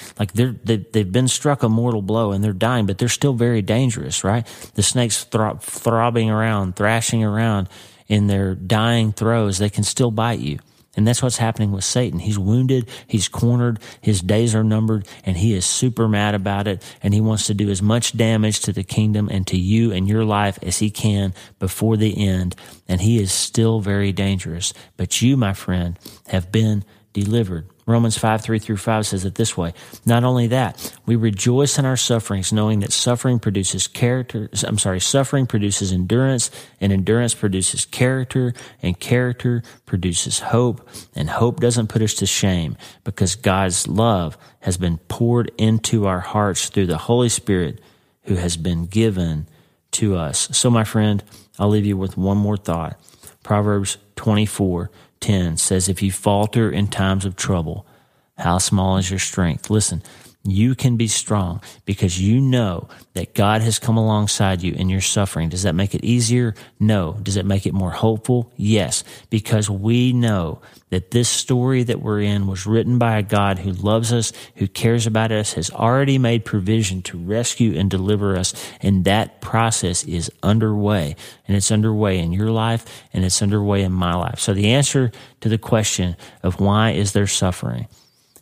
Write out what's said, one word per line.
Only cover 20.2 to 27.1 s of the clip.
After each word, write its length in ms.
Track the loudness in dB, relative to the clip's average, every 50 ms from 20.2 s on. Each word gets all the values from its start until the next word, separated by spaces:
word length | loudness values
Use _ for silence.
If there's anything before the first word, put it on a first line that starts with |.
| 2
life 340 | 2 2 2 2 0 -2 -4 -4
as 140 | -4 -2 -2
he 120 | -2 -2
can 440 | -2 0 0 0 2 2 0 -2 -4 -8 -12 -20 -12 -8
before 380 | -6 -6 -4 0 0 2 2 2
the 200 | 2 2 2 2
end, 380 | 0 2 2 0 0 -2 -4 -8 -12 -20 -20 -16 _ -4
and 140 | -2 0
he 200 | 2 4 4 4
is 120 | 2 0 -2
still 480 | -2 -4 -2 0 2 2 4 2 2
very 320 | 0 0 0 2 2 0 0
dangerous. 600 | 0 0 0 0 -2 -2 -6 -6 -6 -6 -6 -8 -10 -16 -16 _
But 260 | -6 -6 -2 0 2
you, 140 | 4 4 4
my 160 | 4 2 0
friend, 480 | 0 -4 -4 -2 -2 -2 -2 -2 -4 -8 -12 -18 -20 -20 _ -4
have 220 | -2 -2 -2 0
been 360 | 0 2 2 2 2 0 -2 -6 _ _ _ _